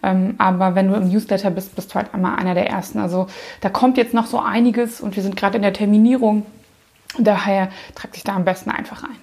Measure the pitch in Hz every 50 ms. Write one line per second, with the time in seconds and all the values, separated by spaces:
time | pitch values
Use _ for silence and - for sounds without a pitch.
0 | - 202 190 185 185 190 - - - 190 185 180 190 190 180 190 190 190 196 214
1 | 190 185 180 214 214 - 202 196 202 202 175 180 185 - - - - - - 202
2 | 208 - - 202 185 180 175 - 185 185 180 175 196 - - 196 180 - - 214
3 | 202 175 175 185 185 190 - - - - - - - 196 190 - 247 254 254 254
4 | 233 233 - 233 226 - - - - - 196 226 233 247 214 240 240 226 233 -
5 | - 208 190 208 190 196 202 - - 196 196 233 202 202 190 - 220 202 208 214
6 | 220 240 262 254 254 220 214 214 208 - - - - _ _ _ _ _ _ _
7 | _ _ - - 233 214 202 185 - 208 196 196 190 190 - - - - - -
8 | - - - - - - 196 190 180 185 185 - - 220 - - - - - -
9 | - - 247 -